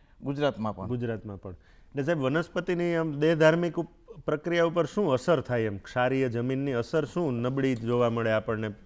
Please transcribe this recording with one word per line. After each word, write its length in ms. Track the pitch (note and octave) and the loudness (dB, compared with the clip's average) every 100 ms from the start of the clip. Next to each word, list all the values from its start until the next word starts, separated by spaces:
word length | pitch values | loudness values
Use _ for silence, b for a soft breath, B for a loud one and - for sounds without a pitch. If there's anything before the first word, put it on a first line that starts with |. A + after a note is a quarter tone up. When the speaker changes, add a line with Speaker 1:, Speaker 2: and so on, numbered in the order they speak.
| b b | b b
Speaker 1:
ગુજરાતમાં 540 | C3+ C#3+ C#3+ G2+ A2 F#2 | -6 0 0 0 -4 -4
પણ. 120 | G#2+ | -4
Speaker 2:
ગુજરાતમાં 500 | B2 A#2 A2 G#2+ G2 | -4 -4 -6 -8 -12
પણ. 140 | F#2+ | -12
એટલે 520 | F2+ - - - C#3 | -14 -18 -20 -12 -4
સાહેબ 160 | C#3 E3 | -2 0
વનસ્પતિની 760 | C3 D#3 E3 F#3 F3 F3 F3 E3 | 2 0 -2 -4 -2 -2 0 0
આમ 240 | D#3+ C#3+ | -2 2
દેહધાર્મિક 600 | D#3 D#3+ D#3 E3+ F3 E3 | 2 6 6 6 0 -2
ઉપ-, 420 | D#3+ - - E3 - | -6 -10 -20 -10 -4
પ્રક્રિયા 400 | D3+ E3+ E3+ E3+ | -4 0 2 2
ઉપર 200 | E3+ D3+ | 2 0
શું 280 | G#3 F#3+ | 0 2
અસર 280 | B2+ - D3+ | 2 2 2
થાય 200 | A#2+ B2 | 2 0
એમ? 160 | A2 G2 | 0 -4
ક્ષારીય 520 | - B2+ B2+ C3+ C3 | -6 0 0 2 0
જમીનની 420 | A#2 B2+ C3 C#3 | 0 -2 -2 -2
અસર 340 | A#2+ A#2 D#3+ C#3+ | -2 0 -2 -2
શું 280 | F3 D#3+ | -2 -2
નબળી 420 | A#2 B2 C3+ C3+ A#2+ | 0 -2 0 0 0
જોવા 340 | A2+ A#2+ A#2+ | 0 2 2
મળે 220 | A#2 A2+ | 2 2
આપણને? 400 | A2 G#2+ G#2+ A2 G2+ | 2 0 -2 -4 -8